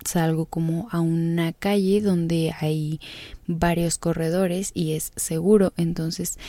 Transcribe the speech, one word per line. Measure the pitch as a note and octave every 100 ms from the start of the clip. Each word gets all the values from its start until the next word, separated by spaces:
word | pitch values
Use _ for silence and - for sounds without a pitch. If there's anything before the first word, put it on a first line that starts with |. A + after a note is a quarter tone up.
| -
salgo | F3 E3 D#3+ D#3+
como | E3 E3 E3 A#3
a | E3+
una | E3 E3 E3 E3+ E3
calle | - G3+ G3+ F#3+ G#3
donde | G#3 F3 E3 E3 D#3+ -
hay | D#3 D#3 D3+ D#3 - - - - -
varios | E3 E3+ E3+ E3+ -
corredores | E3+ E3 D#3+ F3+ F#3+ F3 G3+
y | F#3 D#3+
es | D#3 - -
seguro. | - D#3+ F3 G#3+ F#3 -
Entonces, | E3 E3 D#3+ E3+ E3+ -